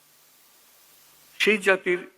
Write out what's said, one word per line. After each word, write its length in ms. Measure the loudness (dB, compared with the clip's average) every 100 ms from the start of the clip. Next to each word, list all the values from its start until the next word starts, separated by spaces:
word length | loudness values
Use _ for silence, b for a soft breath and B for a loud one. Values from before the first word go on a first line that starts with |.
| _ _ _ _ _ _ _ _ _ _ _ _ _ -4
সেই 200 | 0 0
জাতির 520 | 2 0 0 -4 -6